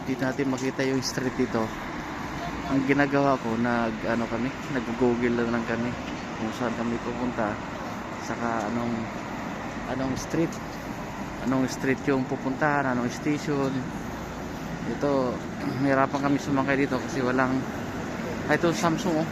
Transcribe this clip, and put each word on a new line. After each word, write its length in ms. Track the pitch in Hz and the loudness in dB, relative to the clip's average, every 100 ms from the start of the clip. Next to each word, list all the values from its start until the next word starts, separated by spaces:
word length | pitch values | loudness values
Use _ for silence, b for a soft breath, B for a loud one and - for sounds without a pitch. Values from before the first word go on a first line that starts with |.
Dito 180 | - 127 | -2 0
natin 240 | 131 127 135 | 0 2 0
makita 320 | 127 131 127 131 | 2 0 2 2
yung 160 | 131 | 2
street 320 | 123 - 127 123 | 0 -2 -2 2
dito. 240 | 123 117 107 110 - - - - - - - - - | 2 2 0 -2 -6 -6 -6 -6 -6 -6 -6 -4 0
Ang 80 | 135 131 | 2 4
ginagawa 480 | 139 143 139 139 131 | 4 6 6 6 4
ko, 80 | 117 113 | 2 2
nag, 320 | 120 120 117 110 98 | 4 4 2 0 0
ano 160 | 113 | 2
kami, 240 | 110 113 127 - 160 | 2 0 -2 -4 -4
nag-google 640 | 135 113 117 123 120 120 120 | -2 -2 4 4 4 2 2
lang, 240 | 117 117 | 2 0
lang 40 | 113 | 0
kami 240 | 113 120 120 - - - - | 0 -2 -4 -6 -6 -6 -4
kung 100 | 110 107 | -4 -2
saan 160 | 123 113 | -2 0
kami 160 | 117 117 | -2 -2
pupunta, 480 | 120 120 123 120 107 107 - - - - - - | -2 -2 -2 0 0 -2 -6 -6 -8 -8 -8 -8
saka 480 | - 113 117 113 104 | -6 -2 0 0 0
anong, 220 | 117 117 117 113 - - - - - - - - | 0 0 -2 -4 -6 -6 -6 -6 -6 -8 -6 -4
anong 240 | 127 131 127 | -2 -2 -2
street, 320 | - 151 165 - - - - - - - - - | -2 0 0 -2 -8 -8 -8 -8 -8 -8 -8 -4
anong 240 | 113 131 127 | 0 2 0
street 320 | - 135 127 - | 0 0 2 2
yung 160 | 135 | 2
pupuntahan, 720 | 131 135 139 131 151 143 135 123 | 0 -2 -4 0 2 2 2 0
anong 160 | 120 | -2
station. 560 | - 151 147 - 139 135 131 127 - - - - - - - - - - | -2 -2 0 0 0 0 -2 -4 -6 -8 -8 -8 -8 -8 -6 -6 -6 -4
Ito, 480 | 117 143 139 127 - - | 0 2 2 2 -2 -6
<clears throat> 280 | - - 131 | -4 -4 0
nahirapan 360 | 139 135 135 139 | 4 4 4 2
kami 120 | 143 139 | 2 2
sumakay 400 | - 139 135 135 | 2 2 4 4
dito 160 | 139 127 | 4 2
kasi 240 | 117 127 | 0 0
walang, 400 | 127 127 127 131 - - - - - - - - - | 2 4 2 2 -2 -4 -6 -4 -4 -4 -4 -4 0
ah, 80 | 151 | 4
ito 160 | 170 | 4
Samsung, 480 | 160 170 156 185 156 | 2 2 2 2 2
oh. 80 | 156 | 0